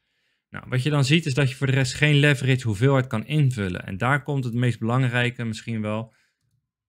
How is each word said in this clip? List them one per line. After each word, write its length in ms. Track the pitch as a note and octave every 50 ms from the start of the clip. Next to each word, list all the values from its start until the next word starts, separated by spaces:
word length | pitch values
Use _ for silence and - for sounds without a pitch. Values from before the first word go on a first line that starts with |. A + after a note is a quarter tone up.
| _ _ _ _ _ _ _ _ _ _
Nou, 160 | - - -
wat 160 | - B2+ B2 B2
je 60 | D3+
dan 160 | D3 C#3+ C3+
ziet 200 | B2+ D#3+ F3 D#3+
is 80 | D3 B2
dat 160 | D3 C#3 B2
je 60 | -
voor 120 | - C3+
de 60 | C3+ C3
rest 200 | C3+ C3 - -
geen 220 | - D3 D3+ D3
leverage 520 | C#3 C#3+ D3 C#3+ C#3+ C3+ C3 C3 B2+ -
hoeveelheid 400 | A2+ G2+ F#2 B2+ C#3 C#3 C3 B2+
kan 180 | C3 A2 A2 G#2+
invullen. 600 | - D3+ D#3 C#3+ B2+ A#2+ G#2+ G2 F#2 F2 - -
En 120 | - G2
daar 260 | F2 A#2 B2 C#3+ C#3 -
komt 200 | D3+ C#3+ C#3 B2+
het 100 | A#2+ A2
meest 260 | A#2+ B2 A#2+ A2 -
belangrijke 640 | A2+ A2+ B2 C3 C3 A#2+ A#2+ B2 A#2+ A#2+ A#2+ - A#2
misschien 380 | A2+ G#2+ - - A#2+ A2+ A2
wel. 320 | G#2+ G#2+ G#2+ A2 A2+ - _ _ _ _ _ _ _ _ _ _ _ _ _ _ _